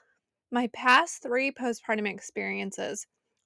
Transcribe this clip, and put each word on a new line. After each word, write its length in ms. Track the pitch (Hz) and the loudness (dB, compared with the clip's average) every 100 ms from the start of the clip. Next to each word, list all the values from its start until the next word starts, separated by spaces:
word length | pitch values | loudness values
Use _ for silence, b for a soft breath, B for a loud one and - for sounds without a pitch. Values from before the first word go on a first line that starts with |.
| _ _ _ _ _ | _ _ _ _ _
my 160 | 240 233 | -2 -2
past 480 | - 254 262 339 - | 2 6 6 6 -4
three 280 | - 247 269 | -2 0 0
postpartum 580 | - 247 226 - 214 208 | -2 -2 -2 -2 -2 -2
experiences. 1000 | 190 - 214 196 196 196 196 208 214 - _ _ _ | -6 -10 -6 -4 -4 -6 -6 -6 -6 -12 _ _ _